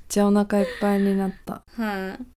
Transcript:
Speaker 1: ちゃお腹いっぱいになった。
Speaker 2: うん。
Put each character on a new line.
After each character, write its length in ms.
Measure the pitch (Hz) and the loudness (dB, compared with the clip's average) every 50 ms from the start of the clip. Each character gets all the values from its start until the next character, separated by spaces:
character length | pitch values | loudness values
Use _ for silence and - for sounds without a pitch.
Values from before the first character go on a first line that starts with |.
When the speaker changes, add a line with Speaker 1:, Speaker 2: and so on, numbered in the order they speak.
| - - | -8 -2
Speaker 1:
ち 120 | - 208 | 0 2
ゃ 80 | 202 202 | 4 4
お 40 | |
腹 280 | 202 208 202 208 208 202 | 4 4 2 2 2 0
い 20 | |
っ 40 | 196 202 202 - | 0 0 -2 -2
ぱ 140 | 208 202 202 | 0 0 2
い 60 | 196 | 2
に 180 | 196 196 196 196 | 2 2 2 0
な 80 | 196 | 0
っ 60 | 190 190 - - | -2 -6 -8 -10
た。 180 | - - - - _ - | -12 -12 -12 -14 _ -8
Speaker 2:
う 60 | 240 | -6
ん。 20 | 226 214 202 190 190 190 202 254 254 - - | -6 -4 -4 -6 -6 -8 -10 -12 -14 -18 -20